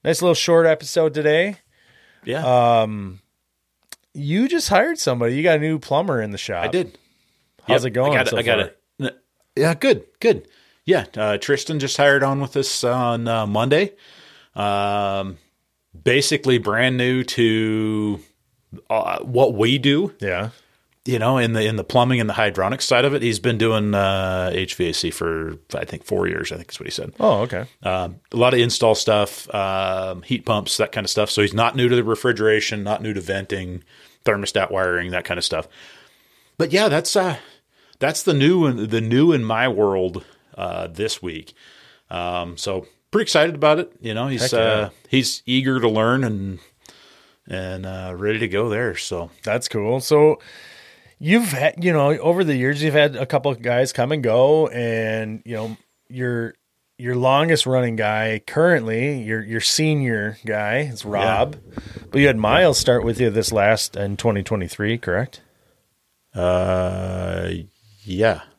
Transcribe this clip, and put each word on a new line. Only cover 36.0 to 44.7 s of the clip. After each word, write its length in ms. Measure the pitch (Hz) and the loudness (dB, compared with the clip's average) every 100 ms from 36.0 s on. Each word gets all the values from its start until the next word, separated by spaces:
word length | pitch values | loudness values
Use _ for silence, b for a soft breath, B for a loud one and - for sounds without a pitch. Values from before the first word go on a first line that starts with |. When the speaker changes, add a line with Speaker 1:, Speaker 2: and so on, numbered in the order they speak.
| b b b b b - | b b b b b -4
Speaker 2:
But 140 | 160 | 0
yeah, 180 | 180 208 | 2 2
that's, 260 | 151 180 208 | 0 0 0
uh, 200 | 185 139 B B B b b b | 0 -4 B B B b b b
that's 220 | 139 156 | -2 0
the 120 | - | 0
new, 520 | 151 143 180 151 117 110 | 4 4 4 2 0 -2
the 140 | 113 | -2
new 320 | 113 123 165 | 2 4 4
in 120 | 147 | 4
my 220 | 110 113 127 | 2 2 2
world, 600 | 104 104 95 92 90 b b b - | 4 2 2 -2 -4 b b b -10
uh, 300 | 92 87 90 | -8 -6 -8
this 340 | 82 107 - | -6 -6 -6
week. 320 | 90 80 - b b b b b b | -8 -10 -16 b b b b b b
Um, 480 | 87 87 90 87 85 | -8 -6 -6 -8 -8
so 280 | 101 95 - _ _ | -6 -6 -8 _ _
pretty 120 | 208 | -2
excited 320 | 208 160 160 | 2 2 2
about 240 | 151 151 156 | 2 2 2
it. 120 | 208 _ | -2 _
You 100 | 117 | -8
know, 140 | 110 135 | -6 -4
he's, 160 | 123 | -2
Speaker 1:
Heck 100 | 123 | 0
yeah. 60 | 117 | 2
Speaker 2:
uh, 320 | 113 | 2